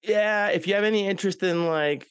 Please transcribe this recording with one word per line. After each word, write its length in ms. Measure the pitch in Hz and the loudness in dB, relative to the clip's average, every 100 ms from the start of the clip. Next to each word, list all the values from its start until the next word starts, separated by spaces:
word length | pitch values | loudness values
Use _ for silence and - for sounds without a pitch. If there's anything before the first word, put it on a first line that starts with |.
Yeah, 460 | 214 208 214 208 208 | -2 0 2 0 0
if 180 | 175 165 | 0 0
you 60 | |
have 100 | 202 | 0
any 220 | 208 220 196 | 2 2 0
interest 360 | 190 196 185 | -2 -2 -2
in, 240 | 185 170 170 | 0 0 0
like, 420 | 156 147 143 - | 0 0 -2 -6